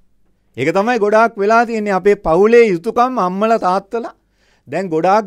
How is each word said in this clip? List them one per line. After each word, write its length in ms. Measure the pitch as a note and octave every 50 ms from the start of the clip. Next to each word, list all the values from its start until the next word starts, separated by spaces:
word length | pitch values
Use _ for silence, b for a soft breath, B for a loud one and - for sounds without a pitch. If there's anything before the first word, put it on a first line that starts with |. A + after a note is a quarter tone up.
| _ _ _ _ _ _ _ _ _ _ _ A2+
ඒක 120 | B2+ D#3 D#3+
තමයි 260 | F#3+ G3+ A3+ B3+ A#3+
ගොඩාක් 380 | G3+ G#3 G#3 A3 A3+ A3+ A3+ G#3+
වෙලා 280 | G3 G#3 A3+ A3+ A#3+
තියෙන්නේ. 280 | A3 A#3 A3 G#3 G#3 G3
අපේ 220 | F#3 F3+ G3+ G3+
පවුලේ 500 | G3+ - - D#3+ E3+ G3 A3 A#3 A#3+ A#3 A3
යුතුකම් 480 | F#3 E3 E3+ A3+ A3 A#3+ A#3+ B3+ B3+ A#3+
අම්මලා 420 | F#3+ F3+ F3+ G3 G#3 A3 A3+ A3
තාත්තලා 540 | G#3 F#3 F3+ G3 F#3+ - - A#3 A#3+ - - _ _ _ _ _ _ _ _ _ _ -
දැන් 220 | B2+ E3 G3 F#3+
ගොඩාක් 360 | D#3 D#3+ E3 F3+ G3 A3 A3